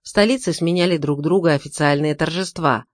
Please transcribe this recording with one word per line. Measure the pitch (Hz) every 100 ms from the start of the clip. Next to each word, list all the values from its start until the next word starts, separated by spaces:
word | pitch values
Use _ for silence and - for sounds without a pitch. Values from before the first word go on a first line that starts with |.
в | -
столице | 208 208 262 -
сменяли | 160 170 180 175 170
друг | 147 143
друга | 151 190 165
официальные | 147 147 - 147 143 151 147
торжества | 156 165 185 - 160 117 -